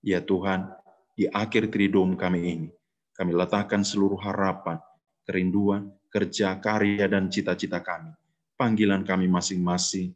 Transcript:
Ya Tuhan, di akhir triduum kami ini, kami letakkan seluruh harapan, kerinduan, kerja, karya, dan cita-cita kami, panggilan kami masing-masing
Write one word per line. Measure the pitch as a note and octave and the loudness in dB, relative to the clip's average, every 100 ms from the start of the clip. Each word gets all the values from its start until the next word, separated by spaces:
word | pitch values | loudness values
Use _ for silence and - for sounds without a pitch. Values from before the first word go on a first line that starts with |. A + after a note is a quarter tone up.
Ya | G#2 F2+ | 0 -2
Tuhan, | D#2+ F#2+ G2 F#2 F#2+ - _ _ _ - | 2 0 2 -2 -4 -12 _ _ _ -2
di | F#2+ | 0
akhir | - G#2+ A2+ A2 | 0 0 0 0
triduum | G#2+ G2 G2 F#2 F2+ | 2 4 4 4 2
kami | F#2 F2+ | 0 0
ini, | F2 E2 D#2 - _ _ _ - | -2 -4 -8 -14 _ _ _ -6
kami | F2+ | -2
letakkan | E2+ F2+ G#2 G2+ G#2 | 0 2 0 0 0
seluruh | G2 G2+ G2 F#2+ | 0 2 0 0
harapan, | G2+ F#2+ F#2+ F#2 - E2 - _ _ _ | -4 -2 -2 -2 -6 -8 -10 _ _ _
kerinduan, | - F#2 F#2 G2 G2+ G2+ G2+ - _ | -6 -2 2 2 2 0 -4 -16 _
kerja, | G#2 G2 - G2 F#2+ | -2 -2 0 -2 0
karya, | G#2 G#2+ G2+ G2+ G2 | -2 2 2 2 2
dan | G2 F#2+ | 2 0
cita-cita | G2+ F#2+ F2+ F2+ F2+ | -2 -2 -2 -4 -6
kami, | F2+ E2+ E2 - _ _ _ _ | -6 -10 -10 -20 _ _ _ _
panggilan | A#2+ G#2+ G#2 G2 F#2+ | 0 4 4 2 0
kami | F#2+ F#2 | 0 2
masing-masing | F2+ - F#2 F2 F2+ - F#2+ F2+ | 2 0 -2 0 0 -2 -4 -6